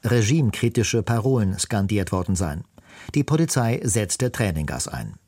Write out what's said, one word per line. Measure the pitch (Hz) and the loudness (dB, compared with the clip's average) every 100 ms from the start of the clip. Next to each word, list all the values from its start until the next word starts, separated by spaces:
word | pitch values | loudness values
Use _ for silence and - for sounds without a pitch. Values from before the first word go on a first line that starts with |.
regimekritische | 117 120 107 160 127 - 117 117 107 117 | 2 2 4 4 2 2 0 2 0 0
Parolen | 98 117 113 131 98 90 | 0 0 2 2 2 -2
skandiert | - 107 98 104 92 | -2 0 0 0 0
worden | 95 90 92 | -2 0 -2
sein. | 90 76 - - - - - - | -2 -4 -10 -20 -20 -20 -4 -2
Die | |
Polizei | 139 156 165 - 117 117 127 | 0 2 2 2 0 0 0
setzte | 110 104 - 127 | 0 -2 -2 -2
Tränengas | - 107 78 76 67 - | 0 -2 0 -4 -4 -6
ein. | 62 55 50 | -8 -10 -14